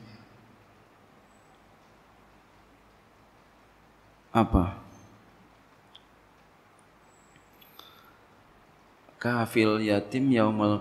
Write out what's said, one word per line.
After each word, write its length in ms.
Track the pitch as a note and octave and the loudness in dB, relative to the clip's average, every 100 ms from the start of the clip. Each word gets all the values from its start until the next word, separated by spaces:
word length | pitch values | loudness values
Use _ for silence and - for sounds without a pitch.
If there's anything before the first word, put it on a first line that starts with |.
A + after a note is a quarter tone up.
| - - - - - - - - - - - - - - - - - - - - - - - - _ - - - - - _ _ - _ - _ - - - - - - _ | -18 -20 -20 -20 -20 -20 -20 -20 -20 -20 -20 -20 -20 -20 -20 -20 -20 -20 -20 -20 -20 -20 -20 -20 _ -20 -20 -20 -20 -20 _ _ -20 _ -20 _ -20 -20 -20 -20 -20 -20 _
apa? 480 | A#2 A2 F#2+ F2+ - - - - - - - - - _ - _ - _ - _ _ - _ _ _ _ _ _ _ _ - _ _ - - - - - - _ - _ - _ _ _ _ - - | 0 2 2 0 -6 -18 -20 -20 -20 -20 -20 -20 -20 _ -20 _ -20 _ -20 _ _ -20 _ _ _ _ _ _ _ _ -20 _ _ -20 -20 -20 -20 -20 -20 _ -20 _ -20 _ _ _ _ -20 -10
"Kafil 640 | A#2+ A#2+ A2 A#2 A2 G#2+ | -4 -4 -2 2 2 2
yatim 480 | A2 G2+ - C3 C3+ | 0 -2 -2 -4 0
yaumal 480 | A#2+ G#2+ G#2+ G#2 G#2 | 2 2 2 0 0